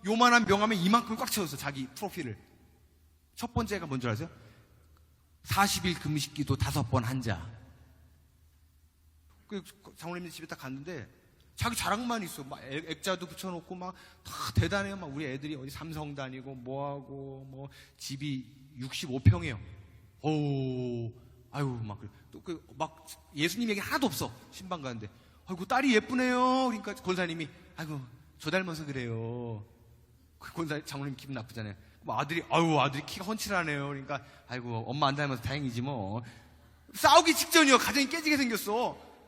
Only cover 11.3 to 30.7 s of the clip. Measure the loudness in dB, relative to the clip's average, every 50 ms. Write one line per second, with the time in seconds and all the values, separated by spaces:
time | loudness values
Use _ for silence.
11.3 | _ _ -20 -20 _ -2 -2 -2 -2 0 0 0 0 0 0 -2 -2 -2 -4 -6
12.3 | -8 -12 -12 -12 -12 -14 -10 -8 -8 -8 -6 -6 -10 -6 -2 -4 -4 -4 -4 -12
13.3 | -12 -10 -8 -8 -8 -8 -10 -10 -12 -10 -10 -12 -12 -14 -20 -20 -20 _ _ -14
14.3 | -8 -6 -6 0 2 2 4 4 2 0 0 -2 -6 -8 -10 -8 -6 -6 -4 -4
15.3 | -4 -6 -6 -8 -8 -8 -10 -12 -10 -10 -10 -8 -8 -8 -8 -8 -8 -8 -8 -8
16.3 | -8 -12 -12 -12 -14 -12 -10 -8 -6 -6 -4 -6 -6 -8 -10 -12 -12 -12 -12 -12
17.3 | -12 -14 -16 -16 -14 -14 -14 -16 -16 -20 -20 -20 _ -14 -10 -10 -8 -6 -4 -4
18.3 | -4 -4 -6 -10 -18 -20 -20 -20 -12 -10 -10 -8 -6 -8 -6 -4 -4 6 6 6
19.3 | 6 6 0 -4 -6 -6 -10 -16 -18 -20 -20 -20 -20 -20 -20 -20 _ -4 0 0
20.3 | 2 2 2 0 0 0 0 -2 -2 -2 -4 -4 -4 -6 -6 -8 -8 -12 -20 -20
21.3 | -20 -20 -20 -12 -6 -4 -4 -2 -2 -6 -6 -8 -8 -10 -12 -16 -18 -20 -20 -20
22.3 | -20 -16 -12 -12 -12 -12 -12 -18 -6 -6 -6 -6 -6 -16 -20 -20 -20 -20 -20 _
23.3 | -4 0 0 0 0 0 -2 0 0 -2 -2 -2 0 2 2 2 0 0 -6 -6
24.3 | -8 -12 -20 -20 -18 -16 -10 -8 -8 -6 -6 -8 -8 -8 -10 -12 -14 -18 -20 -20
25.3 | -20 -20 _ -10 -8 -8 -2 0 2 2 4 6 6 6 4 4 0 0 2 2
26.3 | 4 4 4 4 4 4 4 2 0 -2 -6 -8 -10 -6 -2 -2 0 0 0 -2
27.3 | -2 -6 -8 -10 -10 -18 -20 -20 -12 -10 -8 -8 -8 -8 -10 -12 -18 -20 -20 -20
28.3 | -20 -8 -4 0 0 0 0 0 -6 -6 -6 -6 -6 -4 -4 -4 -4 -4 -4 -6
29.3 | -6 -6 -6 -6 -6 -8 -10 -14 -20 -20 -20 -20 -20 -20 -20 _ -20 _ -20 -20
30.3 | _ -18 -18 -14 -8 -6 -4 -4